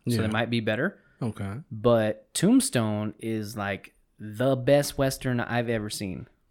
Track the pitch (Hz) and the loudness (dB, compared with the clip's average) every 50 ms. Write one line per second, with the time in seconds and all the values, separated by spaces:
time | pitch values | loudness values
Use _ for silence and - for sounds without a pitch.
0 | - 120 120 110 110 107 107 110 120 113 120 117 110 110 107 110 139 196 - _ | -4 -2 0 0 0 0 0 0 -2 0 0 -2 0 0 -2 0 -2 -4 -4 _
1 | _ _ _ - 135 113 107 - 101 98 101 127 165 - 117 110 104 123 117 113 | _ _ _ -6 -6 -6 -4 -6 -8 -8 -8 -10 -12 -12 -8 0 4 4 6 6
2 | 107 107 104 - - _ - - - 190 247 269 - - - 127 113 107 107 104 | 4 2 0 -4 -8 _ -4 2 4 6 6 6 4 2 0 0 0 0 0 -2
3 | 107 107 - - - 113 113 110 107 104 110 104 101 98 98 95 - - _ _ | -2 -4 -6 -8 -6 -4 -4 -4 -6 -6 -6 -6 -4 -4 -4 -6 -8 -16 _ _
4 | _ _ _ - 107 107 104 107 123 135 135 123 123 139 139 143 143 - - - | _ _ _ -16 -14 -12 -4 -2 0 0 0 0 2 4 4 4 4 2 0 0
5 | 139 135 131 - - 131 123 120 117 - 117 120 120 113 117 110 104 107 - - | 0 0 0 -2 -4 -2 -2 -2 -2 0 0 -2 0 0 0 -2 -2 -4 -6 -6
6 | 107 95 87 - - - _ _ _ _ | -6 -6 -8 -8 -12 -14 _ _ _ _